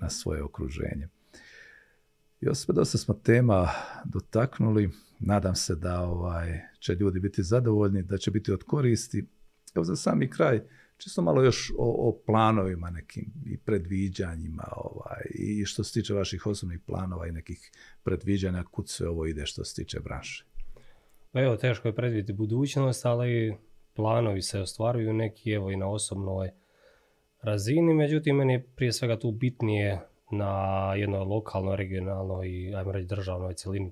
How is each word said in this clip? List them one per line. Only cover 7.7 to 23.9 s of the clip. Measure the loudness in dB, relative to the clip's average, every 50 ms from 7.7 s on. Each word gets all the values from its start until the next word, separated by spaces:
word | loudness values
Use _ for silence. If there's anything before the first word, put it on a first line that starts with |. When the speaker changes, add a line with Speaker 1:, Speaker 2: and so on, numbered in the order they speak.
| 4 4 4 4 2 0 0
Speaker 1:
da | -2 -2
će | -2 0 0
biti | 0 0 0 0
od | -2 -2 0
koristi. | -2 0 2 4 4 2 2 0 -4 -4 -6 -6 -6 _ _ -20 -20 _ _ _ -4 _
Evo, | -2 0
za | 0 -2
sami | 0 2 2 2 2 2 0
kraj, | 2 2 4 4 4 2 0 -6 -18 -20 -20 _ _
Čisto | _ -16 -6 -2 0
malo | 2 4 6 6 6
još | 6 4 4 -2 -4 -2
o, | 0 0 2 2 2 2 2
o | 0 0 _
planovima | 2 4 6 6 6 6 4 2 0 -2 -4 -6 -6
nekim | -8 -10 -12 -10 -10 -10 -10 -10 -10 -12 -8
i | -8 -8
predviđanjima, | -6 -2 0 0 0 0 -2 -2 -2 -2 -2 -2 -4 -6 -6 -6 -6 -8 -8 -8 -8 -8 -8 -10
ovaj, | -10 -10 -10 -10 -12 -12 -12 -12 -10 -10 -10 -6
i | -4 -4 -2 -2 -2 -2
što | -2 -2 -4 -4
se | -2 -2
tiče | -4 -2 0 0
vaših | 0 0 -2 -4 -4 -4
osobnih | -4 -4 -4 -6 -8 -8 -8 -8
planova | -6 -4 -4 -4 -4 -6 -6 -6
i | -6
nekih | -8 -8 -8 -10 -14 -14 -14 -20 _ -20 -20 -20 -20 -8 _
predviđanja | -2 -2 0 0 0 0 2 0 0 -2 -2 -4 -6
kud | -6 -8 -8 -6
sve | -6 -6 -4 -4
ovo | -2 -2 -2
ide | -2 -4 -4 -6
što | -6 -6 -8 -10
se | -8 -8 -8 -8
tiče | -6 -8 -8
branše. | -8 -8 -10 -10 -10 -10 -14 -14 -16 _ _ -6 -6 -6 -8 -12 -16 -20 -20 -20 _ _ _ -20 -20 -4
Speaker 2:
Pa | 0 2
evo, | 2 2 2
teško | 2 2 0 0 2 -2
je | -2 0
predvidjeti | 0 0 0 0 0 -2 -2 -2
budućnost, | -2 0 0 2 0 0 2 2 2 2 2 0 0 0
ali | 0 2 2 2 2 2 2 2 0 -2 -6 -12 -20 -20 -20 -20 _